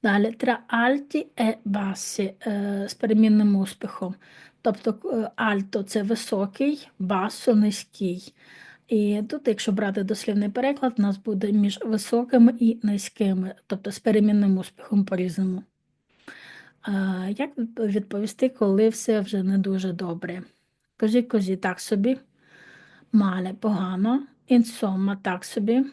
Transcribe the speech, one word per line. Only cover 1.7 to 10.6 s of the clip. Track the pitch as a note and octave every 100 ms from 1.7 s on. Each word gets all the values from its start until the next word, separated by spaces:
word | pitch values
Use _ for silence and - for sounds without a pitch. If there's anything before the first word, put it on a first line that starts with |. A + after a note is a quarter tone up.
| G3+ G3 F#3+ - - G3 F#3+ -
е, | G3+ G3+ G3+ G3
з |
перемінним | - A3+ A3 A3 G#3+ G#3 G3
успіхом. | G3 - - - F3+ F#3+ _ - - _
Тобто, | - G3+ - A3+ F#4+
е, | B3 G#3+ -
"альто" — | A3+ G3+ G3 G#3+
це | G3 A3
високий, | G3+ A#3 - G3+ G3 - C#4 D4 - _
"басо" — | F#3 F#3+ G3+ - - A3
низький. | G#3 G3+ - - F#3+ F3+ - _ - - - - _
І | A3 G#3 G#3 G#3+
тут, | D4+ C#4+
якщо | G#3+ -
брати | G3 G#3 G3
дослівний | G3 G#3+ - G#3 G3+
переклад, | G3+